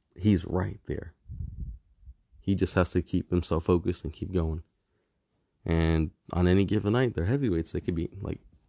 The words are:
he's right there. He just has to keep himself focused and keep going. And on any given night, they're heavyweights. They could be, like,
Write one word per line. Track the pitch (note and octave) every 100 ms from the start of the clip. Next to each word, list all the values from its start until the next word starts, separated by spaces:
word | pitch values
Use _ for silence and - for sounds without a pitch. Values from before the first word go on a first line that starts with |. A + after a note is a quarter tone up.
| _
he's | - G2+ F#2
right | - F2+ G2 -
there. | - - - - - - - - - - _ _ - - _ -
He | -
just | F#2+ F#2+
has | G2 F2+
to | F#2
keep | - F2+ -
himself | F2+ - D#2+
focused | - F2 F2+ F2+
and | D#2
keep | - F2+
going. | F#2 E2 D#2 - _ _ _ _ _ _ _ _ _
And | - E2 D#2+ D#2+ D#2 - -
on | F2 F2+
any | F#2 F#2
given | G#2 G2+
night, | A#2 C3
they're | -
heavyweights. | F2 C#3 B2+ E2 D#2+
They | E2+
could | F2
be, | E2 - G2
like, | G2 - - _